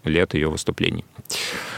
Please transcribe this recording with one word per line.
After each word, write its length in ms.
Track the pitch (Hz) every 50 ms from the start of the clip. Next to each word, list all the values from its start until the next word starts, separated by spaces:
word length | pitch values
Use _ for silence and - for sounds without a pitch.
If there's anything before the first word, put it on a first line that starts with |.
| -
лет 300 | - 78 82 90 - -
её 160 | 78 73 78 78
выступлений. 520 | 82 - - - - - 82 82 85 87 - - - - - - - - - - - - - -